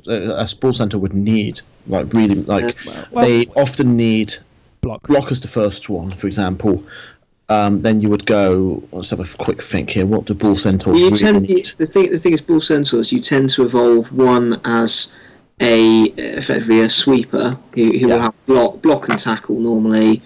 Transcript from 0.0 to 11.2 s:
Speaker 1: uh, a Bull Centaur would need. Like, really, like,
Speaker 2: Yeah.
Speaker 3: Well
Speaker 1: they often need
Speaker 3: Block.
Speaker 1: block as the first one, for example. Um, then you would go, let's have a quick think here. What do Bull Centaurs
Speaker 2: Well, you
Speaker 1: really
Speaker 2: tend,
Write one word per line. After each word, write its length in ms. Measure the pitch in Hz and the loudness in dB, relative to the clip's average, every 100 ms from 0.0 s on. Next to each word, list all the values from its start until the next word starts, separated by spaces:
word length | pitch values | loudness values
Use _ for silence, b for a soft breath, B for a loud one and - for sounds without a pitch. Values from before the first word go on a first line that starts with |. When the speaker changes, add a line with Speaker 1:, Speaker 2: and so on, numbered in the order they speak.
| - | -8
Speaker 1:
uh, 260 | 110 98 95 | -6 -4 -4
a 180 | 107 - | -6 -2
Bull 160 | 135 | -2
Centaur 300 | 123 107 101 | 0 -2 -2
would 120 | 95 | -4
need. 460 | 98 104 110 107 - - _ - | -2 0 0 0 -8 -18 _ -6
Like, 260 | 95 65 | -4 0
really, 220 | 113 107 98 | 2 2 2
like, 420 | - 101 120 - - | 0 -2 -2 -6 -14
Speaker 2:
Yeah. 200 | - - | -16 -8
Speaker 3:
Well 140 | 240 247 | 0 2
Speaker 1:
they 220 | 117 120 | 2 0
often 500 | 143 135 127 127 117 | 0 -2 0 0 2
need 380 | 113 110 104 - _ _ _ _ | 2 0 -2 -8 _ _ _ _
Speaker 3:
Block. 280 | 123 110 - | -10 -8 -2
Speaker 1:
block 220 | 143 - | 0 0
as 100 | 127 | -6
the 80 | - | -6
first 400 | 120 104 - - | -2 -2 -4 -8
one, 220 | 92 90 | -8 -8
for 160 | 92 98 | -6 -6
example. 580 | 98 92 92 107 82 B B B B _ _ - | -2 -4 -2 -2 -2 B B B B _ _ -2
Um, 300 | 107 101 101 | 0 2 0
then 200 | 110 107 | 0 0
you 80 | 104 | 0
would 160 | 104 - | 0 0
go, 560 | 107 95 92 95 78 - | 2 2 2 0 -4 -10
let's 160 | 90 - | -12 -8
have 100 | - | -8
a 60 | 92 | -10
quick 360 | - - - | -8 -6 -6
think 280 | - 90 62 | -6 -6 -4
here. 160 | 101 95 | -2 0
What 180 | 110 | -2
do 100 | - | -2
Bull 220 | 98 107 98 | -2 0 0
Centaurs 380 | 104 95 98 | 0 -2 2
Speaker 2:
Well, 60 | 165 | 2
you 60 | 185 | 4
Speaker 1:
really 100 | |
Speaker 2:
tend, 220 | 208 | 4